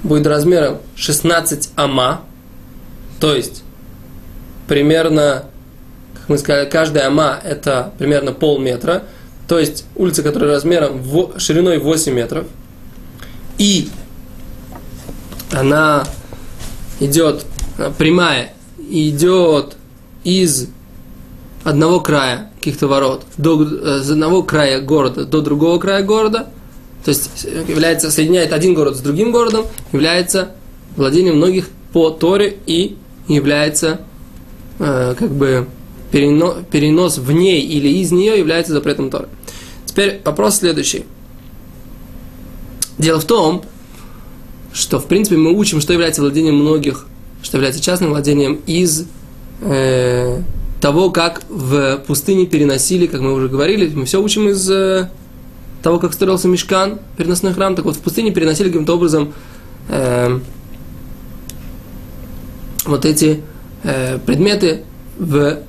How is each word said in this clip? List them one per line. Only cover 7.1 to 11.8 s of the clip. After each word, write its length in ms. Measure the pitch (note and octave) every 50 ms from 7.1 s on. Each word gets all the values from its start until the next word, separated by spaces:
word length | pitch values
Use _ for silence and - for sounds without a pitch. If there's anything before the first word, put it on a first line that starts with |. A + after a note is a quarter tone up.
| C#3+ D3+ D#3 C#3+ C3 C#3+ -
это 500 | F#3 D3 C#3+ - D3 C3+ B2+ B2 - - -
примерно 340 | C#3 C#3 D3 C#3+ C#3 C3+
полметра, 720 | B2 - D#3 D3+ D3 C3+ C3+ B2+ B2 A#2+ - - E3+ G3 G#3+ - - - - - - - - -
то 120 | E3+ E3
есть 260 | D#3 D#3 - - - - -
улица, 280 | - F#3 F3+ D3+ - D3
которая 260 | D3+ D3 D3+ D3 D3
размером 540 | D3 C#3+ C#3+ E3 F3 E3+ D3+ C#3 C3 C3 B2+
в-, 360 | C3 C#3 E3 F3+ E3+ - -
шириной 380 | - - D3+ D#3+ F3 F3+ E3+
восемь 360 | D3